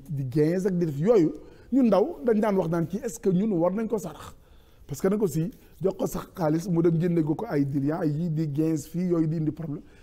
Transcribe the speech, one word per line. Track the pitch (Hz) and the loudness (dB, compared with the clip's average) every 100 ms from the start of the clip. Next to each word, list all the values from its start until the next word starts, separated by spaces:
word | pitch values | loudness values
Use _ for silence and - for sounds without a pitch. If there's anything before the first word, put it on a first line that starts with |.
| - | -4
di | 135 131 | -6 -2
quinze | 143 151 185 196 | 2 2 2 0
ak | 175 | 0
di | 170 | 0
def | 139 | 0
yooyu. | 185 233 156 - - - - | 4 4 4 0 -14 -20 -2
Ñu | 262 | 2
ndaw | 240 185 277 349 247 | 4 4 2 0 0
dañ | 214 | 2
daan | 220 190 | 2 2
wax | 165 | 0
naan, | 170 165 | 0 -2
"Kii | 202 | -4
est-ce | 233 - | -8 -4
que | 196 | 0
ñun | 180 220 | 2 2
war | 175 175 | 2 0
nañ | 196 226 | 0 -2
ko | 220 | -4
sarax?" | 175 - - - - - - - - | -6 -12 -18 -20 -20 -20 -20 -20 -12
Parce | 139 | -2
que | 190 | 0
nag | 208 | 2
aussi | 196 156 165 - - - | 0 0 -2 -6 -18 -4
jox | 180 - | -4 -2
ko | - | -4
sax | 175 - - | -6 -8 -2
xaalis | 156 160 190 | 0 0 0
mu | 165 | 2
dem | 170 165 | 2 2
jënde | 175 170 | 2 2
ko, | 151 156 | 0 -2
ko | - | -2
ay | 147 139 | -2 0
diriyan, | 139 135 165 | -2 -2 -2
ay | 156 | -2
yi | 147 175 | -2 -2
di | 156 160 | -2 -2
quinze | 143 160 156 - | 0 0 -2 -4
fii, | 170 180 | -4 0
yooyu | 170 160 | 0 0
di | 165 | 0
indi | 151 | -2
problème. | 151 160 160 - - | -4 -8 -10 -12 -20